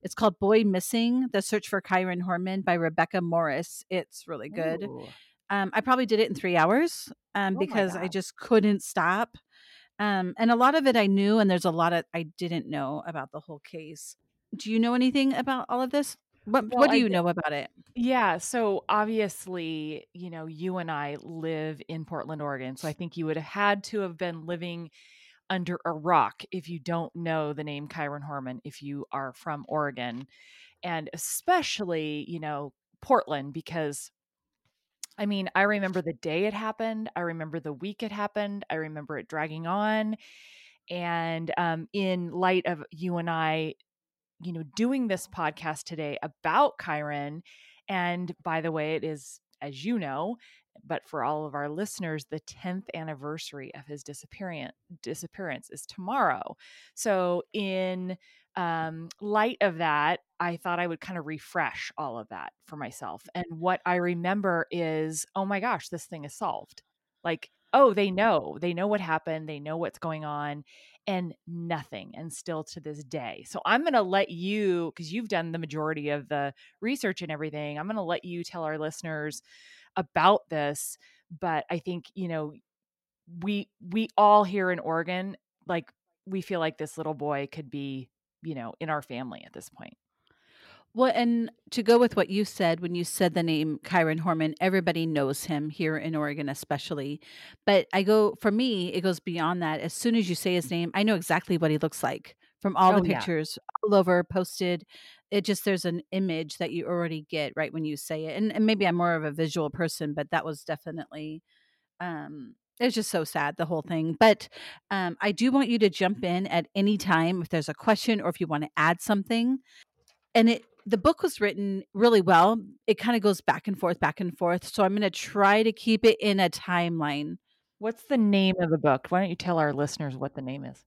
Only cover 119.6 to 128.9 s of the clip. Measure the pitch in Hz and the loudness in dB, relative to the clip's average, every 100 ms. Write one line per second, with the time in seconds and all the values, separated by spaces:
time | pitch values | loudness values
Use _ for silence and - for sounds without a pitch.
119.6 | _ - - _ _ _ _ 233 226 233 | _ -20 -20 _ _ _ _ 6 6 6
120.6 | _ _ - 214 277 330 359 - 208 190 | _ _ -2 4 4 4 0 2 0 0
121.6 | 202 196 - 196 233 220 175 170 185 226 | -4 -4 -6 4 6 8 8 8 8 4
122.6 | 202 - - 214 220 233 208 185 - 143 | -4 -10 0 0 2 4 4 2 0 -2
123.6 | - 196 180 175 151 - 180 - 175 175 | -2 -2 -2 2 0 0 -6 -2 0 0
124.6 | - - 190 202 208 - - 202 196 208 | -2 2 2 4 0 -2 -6 4 6 6
125.6 | 220 214 - 220 226 - 214 196 180 - | 4 0 2 6 6 4 2 4 2 0
126.6 | - 180 170 165 147 143 147 180 _ _ | -2 0 0 0 -2 -2 -6 -10 _ _
127.6 | _ _ 214 226 - 269 214 202 190 185 | _ _ -6 -6 0 4 6 6 6 4
128.6 | 175 156 147 | 2 4 4